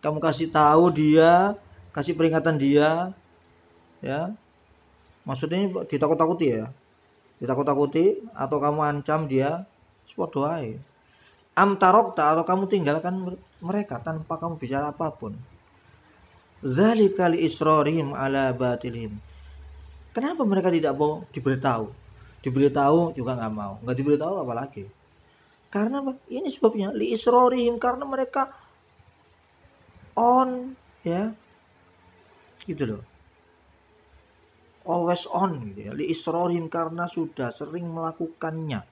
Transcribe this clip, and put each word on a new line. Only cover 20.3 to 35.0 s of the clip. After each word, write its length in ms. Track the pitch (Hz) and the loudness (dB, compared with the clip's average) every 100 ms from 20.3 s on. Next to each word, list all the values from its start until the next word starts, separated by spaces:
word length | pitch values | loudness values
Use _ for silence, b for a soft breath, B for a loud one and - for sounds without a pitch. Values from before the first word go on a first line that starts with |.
| 339 | -2
mereka 240 | 240 196 185 | 0 2 2
tidak 320 | 170 151 135 | 2 0 0
mau 240 | 151 151 - | 0 -2 -10
diberitahu? 560 | - 127 127 135 117 107 - - - b b | -6 -2 0 0 -2 -4 -12 -20 -20 b b
Diberitahu 720 | 135 127 139 - 139 160 170 160 | -4 2 2 4 4 4 2 -4
juga 240 | 123 123 | -6 -4
nggak 120 | 113 107 | -6 -6
mau, 240 | 101 101 | -10 -10
nggak 160 | 113 127 | -6 -4
diberitahu 480 | 139 147 156 190 | 0 0 0 -4
apalagi. 400 | 135 117 139 110 98 _ _ _ b b b b _ | -6 -6 -8 -12 -16 _ _ _ b b b b _
Karena 320 | 202 214 277 | -2 -2 -2
apa? 80 | 277 262 _ | -6 -8 _
Ini 200 | 247 359 | -8 -8
sebabnya, 400 | - 220 214 190 | 2 2 2 -4
li 240 | 220 226 226 | -2 -4 -2
israrihim, 640 | - 247 247 254 233 233 | 4 6 6 4 0 0
karena 240 | 247 254 | -2 -4
mereka 480 | 277 262 262 285 269 - _ _ _ _ _ _ _ _ _ _ _ _ _ _ - | -6 -4 -4 -2 -4 -6 _ _ _ _ _ _ _ _ _ _ _ _ _ _ -10
on, 640 | - 233 247 262 254 247 262 _ _ | 0 4 4 2 -2 -10 -16 _ _
ya, 320 | 175 170 220 220 _ _ _ _ _ _ _ _ _ _ _ _ - | -4 -2 -4 -6 _ _ _ _ _ _ _ _ _ _ _ _ -12
gitu 160 | 143 131 | -6 -4
loh, 160 | 104 - _ _ _ _ _ _ _ _ _ _ _ _ _ _ _ _ _ - | -6 -12 _ _ _ _ _ _ _ _ _ _ _ _ _ _ _ _ _ -4
always 400 | 175 | -2